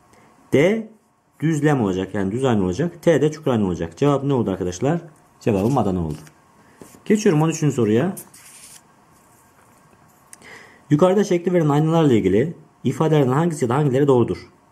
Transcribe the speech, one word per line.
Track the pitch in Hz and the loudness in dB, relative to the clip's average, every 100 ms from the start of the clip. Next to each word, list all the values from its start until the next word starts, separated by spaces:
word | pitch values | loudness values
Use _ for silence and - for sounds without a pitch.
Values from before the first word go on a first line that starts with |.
| _ _ _ _ _ | _ _ _ _ _
D | 131 175 226 214 _ _ _ _ - | 2 2 0 -8 _ _ _ _ -6
düzlem | 151 151 151 135 | -4 0 0 0
olacak. | 101 92 92 | 0 -2 -4
Yani | 107 98 | -4 -4
düz | 117 | -2
ayna | 135 107 | 0 0
olacak. | 90 90 170 - | 0 -2 -4 -2
T | 175 147 | 0 2
de | 151 | 0
çukur | 156 139 | -2 -2
ayna | 113 95 | 0 0
olacak. | 82 82 - | -4 -6 -2
Cevap | 143 139 | 0 0
ne | 139 | 0
oldu | 131 98 | -2 -2
arkadaşlar? | 92 90 90 135 170 - - _ _ | -4 -6 -4 -4 -4 -6 -20 _ _
Cevabım | 123 98 107 135 | -2 0 0 0
Adana | 98 92 80 | -2 -2 -4
oldu. | 73 - _ _ _ _ - - - | -8 -14 _ _ _ _ -20 -20 -10
Geçiyorum | - 214 214 151 | -2 0 2 2
on | 160 | 0
üçüncü | 156 151 | -2 -2
soruya. | 123 107 113 180 - - - - - - - _ _ _ _ _ _ _ _ _ _ _ _ _ _ _ - - - - _ - | 0 0 2 0 -6 -14 -20 -20 -20 -20 -20 _ _ _ _ _ _ _ _ _ _ _ _ _ _ _ -20 -20 -20 -20 _ -2
Yukarıda | 147 185 196 | 2 4 2
şekli | 190 175 175 | 2 0 0
verilen | 180 151 | 0 2
aynalarla | 143 156 170 151 | 2 2 2 4
ilgili | 110 90 98 160 - - _ | 2 2 0 -2 -6 -20 _
ifadelerden | 120 - 156 151 127 | -4 -2 0 2 2
hangisi | 135 175 151 | 0 -2 -2
ya | 120 | -2
da | |
hangileri | 135 147 127 147 | 0 0 2 2
doğrudur? | 123 95 90 - _ _ | 2 2 -4 -12 _ _